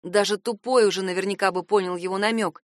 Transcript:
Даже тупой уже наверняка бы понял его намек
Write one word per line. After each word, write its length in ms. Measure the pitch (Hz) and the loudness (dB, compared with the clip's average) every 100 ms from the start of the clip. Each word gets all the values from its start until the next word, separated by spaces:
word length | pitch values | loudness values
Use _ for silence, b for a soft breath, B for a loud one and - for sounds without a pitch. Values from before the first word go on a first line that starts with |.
Даже 360 | - 202 196 202 | 0 0 0 -2
тупой 480 | 233 208 247 254 214 | -4 -6 0 4 4
уже 160 | 185 | 2
наверняка 500 | 190 180 190 196 196 | -4 -4 -4 -2 -2
бы 100 | 180 | -2
понял 340 | 175 208 185 180 | 0 0 0 -6
его 200 | 185 190 | -6 -2
намек 460 | 208 226 190 - _ | -2 0 -4 -6 _